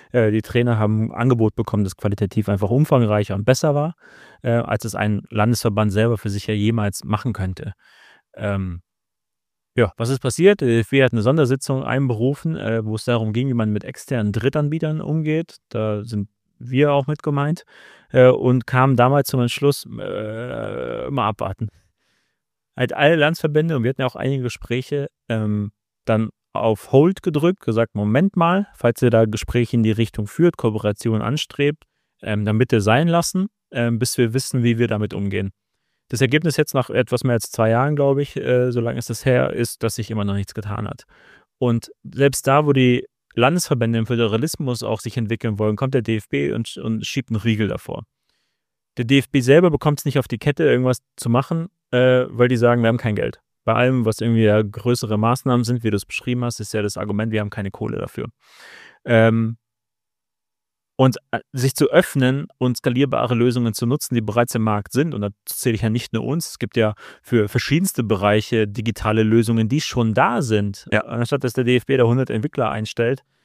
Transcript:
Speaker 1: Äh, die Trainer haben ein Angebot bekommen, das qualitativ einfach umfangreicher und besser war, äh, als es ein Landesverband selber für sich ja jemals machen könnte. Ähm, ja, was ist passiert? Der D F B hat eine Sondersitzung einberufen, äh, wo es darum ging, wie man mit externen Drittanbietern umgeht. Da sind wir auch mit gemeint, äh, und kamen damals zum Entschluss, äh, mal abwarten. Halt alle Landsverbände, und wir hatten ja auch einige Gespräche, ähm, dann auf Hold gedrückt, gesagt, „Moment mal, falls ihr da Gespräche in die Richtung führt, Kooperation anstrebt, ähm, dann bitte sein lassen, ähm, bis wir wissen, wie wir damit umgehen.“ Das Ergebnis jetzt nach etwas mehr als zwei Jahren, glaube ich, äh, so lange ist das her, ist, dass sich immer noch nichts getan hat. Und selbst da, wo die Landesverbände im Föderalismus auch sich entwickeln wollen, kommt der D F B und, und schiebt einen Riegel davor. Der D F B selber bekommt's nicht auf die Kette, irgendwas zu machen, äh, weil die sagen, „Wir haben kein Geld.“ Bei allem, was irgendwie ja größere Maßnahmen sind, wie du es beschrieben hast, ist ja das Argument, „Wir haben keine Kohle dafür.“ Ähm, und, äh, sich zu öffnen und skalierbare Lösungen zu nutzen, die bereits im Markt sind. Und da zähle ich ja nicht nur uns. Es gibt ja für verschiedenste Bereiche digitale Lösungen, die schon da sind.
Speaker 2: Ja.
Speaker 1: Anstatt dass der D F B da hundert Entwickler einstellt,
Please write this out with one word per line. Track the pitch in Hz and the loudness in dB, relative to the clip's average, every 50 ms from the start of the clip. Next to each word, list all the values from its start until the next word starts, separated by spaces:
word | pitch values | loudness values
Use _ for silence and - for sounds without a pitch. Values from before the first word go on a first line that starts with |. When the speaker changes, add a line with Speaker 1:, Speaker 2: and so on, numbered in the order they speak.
| - _ | -10 _
Speaker 1:
Äh, | - 123 113 107 | 0 2 2 4
die | 104 110 | 2 0
Trainer | - - - 123 120 123 117 107 | -2 -2 0 0 2 2 2 2
haben | 107 107 107 107 110 - | 2 0 0 0 0 -2
ein | |
Angebot | - - 117 131 127 117 110 107 - | -2 0 2 2 2 4 2 0 0
bekommen, | - 107 - - 104 101 | -2 -4 -2 0 -2 -2
das | 95 - | -2 -4
qualitativ | - - 104 101 - 107 98 - 110 104 - | -4 -4 -4 -2 -2 -2 -2 -2 -2 -2 0
einfach | 104 95 107 95 | 0 0 0 0
umfangreicher | 117 139 156 - 156 127 117 104 107 104 104 - 110 | 2 2 2 4 4 2 2 2 2 0 0 0 -2
und | 101 101 | -2 2
besser | 127 131 - - 156 143 | 2 2 2 2 0 0
war, | 147 147 165 - _ _ - - - - - - _ | 0 -2 -4 -6 _ _ -20 -20 -20 -20 -20 -16 _
äh, | - 123 | -2 0
als | 117 117 117 - 107 104 - | 0 0 0 -2 -4 -4 -4
es | 113 98 | -6 -4
ein | 95 101 107 104 98 - - | -2 -2 0 0 -2 -4 -4
Landesverband | - 107 107 117 120 - - 117 101 104 107 104 | -2 0 2 2 2 2 0 0 0 2 0 2
selber | 92 104 110 117 117 | 2 2 2 2 0
für | 104 - 104 | 0 -2 -4
sich | 98 104 - | -6 -4 -4
ja | - 107 | -2 -2
jemals | 104 104 110 113 113 104 104 101 - - | 0 2 2 2 0 0 -2 -4 -6 -4
machen | - 104 104 - 127 107 | -4 -4 -2 -2 -4 -4
könnte. | - 95 92 92 - - - - _ _ _ _ _ _ _ _ _ _ _ - | -4 -4 -6 -6 -8 -10 -12 -14 _ _ _ _ _ _ _ _ _ _ _ -12
Ähm, | - - 101 98 98 95 92 87 90 - _ _ _ _ _ _ _ _ _ _ _ _ _ _ _ _ _ - | -6 -4 -4 -2 -2 -4 -4 -6 -10 -14 _ _ _ _ _ _ _ _ _ _ _ _ _ _ _ _ _ 0
ja, | 123 117 98 - - | 2 2 2 0 -4
was | 113 117 | -4 -2
ist | 135 127 | -2 -2
passiert? | - 127 - - 170 196 208 - | -2 -4 0 4 4 4 4 4
Der | 143 120 | 2 2
D | 113 117 | 2 2
F | 110 - | 2 2
B | - 139 | 2 4
hat | 131 123 | 4 4
eine | 117 113 | 2 2
Sondersitzung | 104 120 143 165 143 120 135 135 - - 135 131 - | 2 2 4 4 4 2 0 -2 -2 -4 -4 -4 -2
einberufen, | - 120 135 139 127 117 107 117 135 147 - - 160 160 | -2 -2 0 0 0 0 0 0 -2 -2 -2 -4 -6 -6
äh, | - 101 107 113 113 | -4 -2 -2 -2 -2
wo | 107 107 107 | -2 -2 -4
es | 107 - | -4 -2
darum | - 120 113 110 110 104 | 0 0 0 0 -2 -2
ging, | 117 131 139 | -2 -2 0
wie | 123 | 0
man | 120 110 107 | 0 0 0
mit | 104 104 - | 0 -2 -4
externen | - - - - - 139 120 104 104 | -8 -14 -12 -8 -4 -2 -2 0 0
Drittanbietern | 98 113 117 139 - 156 147 147 156 165 165 156 156 156 | 0 0 0 0 0 0 -2 -2 -2 -2 -4 -4 -4 -4
umgeht. | - - 151 160 156 156 156 165 165 - - - _ _ | -4 -4 -4 -2 -2 -2 -2 -2 -4 -6 -12 -20 _ _
Da | - 110 107 107 107 104 | -6 -4 -4 -2 -4 -4
sind | 104 113 113 104 101 - _ _ _ _ _ - | -6 -6 -6 -6 -6 -6 _ _ _ _ _ -16
wir | 123 120 127 131 147 147 | -10 -4 0 2 2 2
auch | 143 143 131 147 | 2 0 0 -2
mit | 151 - | -4 -6
gemeint, | - 151 143 143 143 147 165 - - _ - - - - - - _ _ | -4 -4 -2 -2 -2 -2 -4 -4 -8 _ -20 -20 -20 -20 -20 -20 _ _
äh, | - 127 127 127 | 4 6 6 6
und | 127 - - 127 123 127 - | 6 4 2 2 2 0 0
kamen | - - 127 131 139 135 | -2 0 2 2 4 4
damals | 123 123 131 139 143 139 - | 4 4 4 4 2 0 0
zum | - 131 | 0 -2
Entschluss, | 123 120 - - 143 143 139 - - | -2 -2 -2 0 0 0 0 -2 -6
äh, | - 117 110 101 98 95 101 107 107 110 110 120 123 127 113 110 104 101 62 64 - - - 127 131 | -14 -14 -12 -10 -8 -8 -8 -8 -8 -8 -10 -10 -10 -8 -8 -8 -8 -8 -8 -8 -8 -8 -8 -6 -4
mal | 139 135 107 104 | -4 -2 -2 -2
abwarten. | 107 - 101 95 95 - 113 104 - _ _ _ _ _ _ _ _ _ _ _ _ _ _ _ _ _ _ _ - | -2 -4 -6 -6 -6 -6 -8 -10 -10 _ _ _ _ _ _ _ _ _ _ _ _ _ _ _ _ _ _ _ -8
Halt | - 127 120 | -6 -4 -4
alle | - - 147 151 170 | 0 2 4 4 4
Landsverbände, | 160 143 156 165 - - 156 147 151 156 165 160 | 4 2 2 0 0 -2 0 0 0 0 0 0
und | 127 | 0
wir | 110 123 | 0 0
hatten | 135 - | 0 -2
ja | 135 | -2
auch | 127 - | -4 -4
einige | - - 131 139 135 | -4 -4 -2 -2 -2
Gespräche, | 123 117 - - - - 120 127 127 - 147 143 139 - _ _ _ - | -4 -6 -8 -8 -8 -6 -4 -4 -4 -4 -4 -6 -6 -6 _ _ _ -4
ähm, | 113 110 107 107 104 104 104 101 - _ _ _ _ _ - | -2 -2 0 0 -2 -2 -4 -6 -8 _ _ _ _ _ -2
dann | - 113 110 113 107 - _ _ _ | 0 0 0 0 -2 -6 _ _ _
auf | - - - 113 110 - - - | -6 -2 0 0 0 -2 -2 2
Hold | - 135 151 180 190 - | 4 6 6 4 2 0
gedrückt, | - 185 151 147 151 175 190 - | -4 -4 -2 0 2 0 0 0
gesagt, | - - 110 113 117 - - | -2 -2 0 0 0 0 0
„Moment | 104 104 104 107 139 185 196 - | -2 0 2 2 2 2 2 2
mal, | 180 165 170 180 196 202 - _ | 2 2 2 2 0 -2 -4 _
falls | - - 120 117 - | -2 0 0 0 2
ihr | 127 120 | 2 4
da | 113 113 113 | 6 6 4
Gespräche | 110 107 104 - - - 120 120 - - | 4 0 -4 -6 -2 0 0 0 2 2
in | 120 | 2
die | 110 110 | 2 2
Richtung | 107 107 113 - - - 104 | 2 2 0 -2 -2 -6 -8
führt, | 104 - - 165 175 - | -6 0 2 2 2 2
Kooperation | - - 117 107 107 - 104 104 - - 117 110 107 | 2 -2 -2 -2 0 -2 -2 -2 -2 -2 -2 -2 0
anstrebt, | 113 110 135 151 - - - - 143 147 151 - _ _ _ _ _ _ _ _ | -2 -2 -4 -4 -6 -6 -4 0 0 0 0 -2 _ _ _ _ _ _ _ _
ähm, | - - 107 104 104 | -6 -4 -2 -2 0
dann | 107 107 110 | 0 2 2
bitte | 127 - - 110 | 2 4 2 2
sein | 98 107 113 135 165 170 | 4 4 4 4 4 2
lassen, | 165 170 165 - - 185 190 208 _ _ _ _ | 2 0 0 0 -2 -4 -4 -4 _ _ _ _
ähm, | - 127 120 117 117 110 | -4 -2 -2 0 0 0
bis | 127 123 - | -2 -2 0
wir | - 120 113 | 0 0 0
wissen, | 113 131 - - - 131 | 0 -2 -4 -2 -2 0
wie | 117 120 117 113 | 2 2 2 2
wir | 120 113 | 0 0
damit | 110 104 107 101 | 0 -2 -4 -4
umgehen.“ | 101 101 101 101 98 98 98 98 - _ _ _ _ _ _ _ _ _ _ - | -4 -4 -4 -4 -4 -4 -4 -6 -8 _ _ _ _ _ _ _ _ _ _ -8
Das | - 110 | -4 -2
Ergebnis | 135 120 131 156 165 165 135 | 0 2 2 0 0 0 0
jetzt | - 151 - | 0 0 0
nach | - 135 123 - | 0 -2 -2 0
etwas | - - 127 - 127 123 - | 0 -2 0 0 -2 -2 0
mehr | 131 120 | 0 0
als | 113 - - | -2 -2 -4
zwei | - - 113 113 | -2 0 2 2
Jahren, | 113 120 131 147 151 | 2 2 0 0 0
glaube | 147 143 139 139 143 | 0 2 2 2 0
ich, | 143 - - | -2 -4 -6
äh, | 135 - 127 123 123 123 127 | -6 -2 0 2 2 2 0
so | 117 120 | 0 -2
lange | 117 117 127 123 | -2 -2 -4 -6
ist | - - | -6 -8
das | 113 - - | -8 -4 0
her, | 131 123 127 131 - | 2 2 2 2 0
ist, | - - 120 - - - | -2 -4 -4 -4 -6 -6
dass | - 113 - | -6 -6 -4
sich | - 107 - | -6 -8 -6
immer | 110 107 101 | -4 -4 -2
noch | 101 98 | -2 -2
nichts | 98 95 - - | -4 -4 -6 -8
getan | 110 101 104 104 107 107 - | -10 -8 -8 -8 -8 -8 -8
hat. | - - - _ _ _ _ - - _ _ _ _ - | -10 -12 -18 _ _ _ _ -20 -20 _ _ _ _ -2
Und | 127 123 117 117 - - - _ - | 0 0 0 0 -2 -6 -18 _ -20
selbst | - - - 139 143 135 - - | -10 -2 0 0 0 0 0 0
da, | 139 135 147 151 | 2 2 4 4
wo | 147 | 4
die | 139 135 127 123 123 123 - - _ _ _ _ - | 4 4 4 4 2 2 -2 -6 _ _ _ _ 0
Landesverbände | 113 120 135 170 180 - - 147 117 120 117 117 113 | 2 2 2 2 2 -2 -2 -2 0 0 0 0 0
im | 113 | -2
Föderalismus | - 123 117 117 107 107 113 139 160 - - 147 127 123 113 | -2 0 0 0 0 0 0 -2 -2 -6 -6 -6 -6 -6 -6
auch | 117 107 110 - | -6 -6 -6 -6
sich | - 113 - 127 | -6 -8 -6 -6
entwickeln | 113 101 117 - - 117 104 101 | -4 -4 -4 -4 -4 -4 -2 0
wollen, | 107 107 107 | 0 0 0
kommt | 101 139 131 | -2 -2 0
der | 135 127 | 0 -2
D | 107 - 113 | 0 0 -2
F | 107 - - | -4 -4 -4
B | - 139 143 - | -4 -4 -2 -2
und, | - - 113 - - - | -2 -4 -6 -6 -8 -8
und | - 117 110 110 - | -6 -6 -4 -4 -6
schiebt | - - 143 123 - | -6 -6 -6 -6 -4
einen | 110 104 | -4 -2
Riegel | 95 117 110 107 110 95 | 0 0 0 0 0 -2
davor. | - - - - - - - _ _ _ _ _ _ _ _ _ _ _ _ _ _ _ _ _ _ | -4 -6 -8 -10 -12 -12 -12 _ _ _ _ _ _ _ _ _ _ _ _ _ _ _ _ _ _
Der | - 123 | -6 0
D | 113 139 139 | 2 2 2
F | 123 - | 2 2
B | - 139 | 0 0
selber | 120 127 139 165 185 175 | 4 6 6 6 6 4
bekommt's | 147 - - 151 147 - - | 2 2 0 0 0 0 -2
nicht | 143 - 147 | -2 -2 -2
auf | 123 - | -2 -2
die | 127 107 | -4 -4
Kette, | - 147 139 - 160 | -2 -2 0 2 2
irgendwas | 143 123 123 127 127 123 - _ _ _ | 2 4 4 2 2 0 -2 _ _ _
zu | - - 117 | -8 -2 0
machen, | 117 127 135 - 170 165 165 - _ _ _ - | 0 0 0 -2 -4 -6 -6 -8 _ _ _ -2
äh, | - 123 127 127 127 127 127 - | 0 2 4 4 4 2 2 0
weil | - 117 123 123 | 0 2 2 2
die | 127 | 4
sagen, | 113 120 120 120 120 | 4 4 4 4 4
„Wir | 117 113 | 2 2
haben | 120 | 2
kein | 120 - 117 107 | 0 0 -2 -2
Geld.“ | - - - - - _ _ _ _ - | -2 -2 -4 -6 -10 _ _ _ _ -2
Bei | - 113 | -2 0
allem, | 110 123 127 131 127 113 | 2 2 2 2 2 0
was | 110 107 - | 0 -2 -2
irgendwie | 117 117 117 113 110 | 0 0 2 4 4
ja | 104 104 107 | 4 4 4
größere | 110 104 104 - - 120 120 - - 107 107 104 | 2 -2 -4 -6 -2 -2 -2 -2 -2 -2 -2 0
Maßnahmen | 110 113 123 - - 135 123 120 120 | 0 0 0 0 0 0 0 0 2
sind, | 113 123 120 | 0 -2 -2
wie | 113 110 | -2 -2
du | 104 | -2
es | 101 - | -2 -4
beschrieben | - - - - 127 123 123 123 | -6 -12 -10 -6 -4 -4 -4 -4
hast, | 120 113 - | -6 -6 -8
ist | 107 - | -8 -6
ja | - 107 | -4 -4
das | 104 101 - | -4 -4 -4
Argument, | 95 101 104 101 101 110 113 | -6 -6 -4 -4 -4 -2 -2
„Wir | 110 107 | -2 -2
haben | 104 104 | -4 -4
keine | - 110 101 98 | -6 -8 -8 -8
Kohle | - - 110 - - - | -8 -6 -6 -6 -6 -6
dafür.“ | - - - - - - - _ _ _ _ - - - - - - - _ _ - | -8 -8 -8 -8 -10 -10 -10 _ _ _ _ -20 -20 -20 -20 -20 -20 -20 _ _ -2
Ähm, | - 120 113 113 113 113 113 113 113 117 - _ _ _ _ _ _ _ _ _ _ _ _ _ _ _ _ _ _ _ _ _ _ _ _ _ _ _ - | 2 4 6 6 6 4 2 0 -2 -4 -8 _ _ _ _ _ _ _ _ _ _ _ _ _ _ _ _ _ _ _ _ _ _ _ _ _ _ _ 2
und, | 131 131 - - _ _ | 4 4 2 0 _ _
äh, | - 117 - _ | -8 -8 -8 _
sich | - 131 120 135 - | -6 -2 -2 0 2
zu | - 143 - | 2 2 4
öffnen | - 156 160 - - 170 127 127 131 139 - - _ | 4 4 2 2 2 0 2 2 0 -2 -6 -10 _
und | - 127 127 120 - | -4 -2 -2 -2 -2
skalierbare | - 139 120 127 143 131 - 113 120 117 123 | -2 -2 0 0 0 0 0 0 0 0 0
Lösungen | 113 120 127 120 127 120 113 107 | 2 2 2 2 0 0 -2 -2
zu | - 123 | -2 -2
nutzen, | 117 135 151 - - 123 | -2 -2 -2 -2 -2 -2
die | 117 | -2
bereits | 107 107 104 120 120 - - | -2 0 0 0 0 0 0
im | 117 | -2
Markt | 110 110 107 104 101 - | 0 0 -2 -2 -4 -4
sind. | - 123 156 170 | -2 -2 -2 -2
Und | 131 110 | -2 -4
da | 101 101 - _ _ | -6 -6 -6 _ _
zähle | - - - - 123 113 | -12 -8 -4 -2 -2 -2
ich | 107 | 0
ja | 113 110 | 0 0
nicht | 110 120 - - - | -2 -2 -4 -6 -8
nur | 113 - | -6 -4
uns. | 117 143 170 - - | -4 -4 -4 -6 -8
Es | - - | -10 -10
gibt | 123 101 - 117 | -8 -4 0 0
ja | 110 107 104 - - - - - | 0 0 0 -4 -12 -20 -20 -20
für | _ - 123 113 104 107 | _ -2 0 0 2 0
verschiedenste | - - - - 139 165 190 185 - - | -2 -4 -2 0 0 0 0 -2 -2 -2
Bereiche | 117 98 110 92 101 104 104 107 - - 127 110 107 | -2 0 0 2 2 2 2 2 0 0 0 -2 -2
digitale | 101 101 110 107 113 104 - - 107 107 113 | -2 -4 -6 -4 -6 -4 -4 -2 0 2 2
Lösungen, | 110 107 113 117 113 110 117 113 113 104 | 2 4 4 4 4 2 2 0 0 0
die | 131 156 | 0 -2
schon | - - - 127 117 113 104 | -2 -2 -2 0 0 0 2
da | 120 147 202 240 233 | 2 2 2 0 -2
sind. | 147 113 110 104 104 101 98 - - - | -2 0 0 0 0 -2 -6 -10 -8 -2
Speaker 2:
Ja. | - 104 | -2 -2
Speaker 1:
Anstatt | - - 117 117 120 - 143 135 131 | -2 -2 -4 -4 -2 -2 -2 -2 -2
dass | 123 | -2
der | - - 123 | -2 0 2
D | 120 123 | 2 2
F | 120 - | 2 2
B | - 135 127 | 2 2 4
da | 120 | 4
hundert | 113 120 131 131 - | 4 4 2 0 -2
Entwickler | - 110 113 156 - - 120 113 | -4 -4 -4 -4 -4 -2 -4 -2
einstellt, | 69 110 110 - - - 113 117 135 135 _ _ _ _ _ | -2 -4 -6 -6 -4 -2 -2 -2 -2 -4 _ _ _ _ _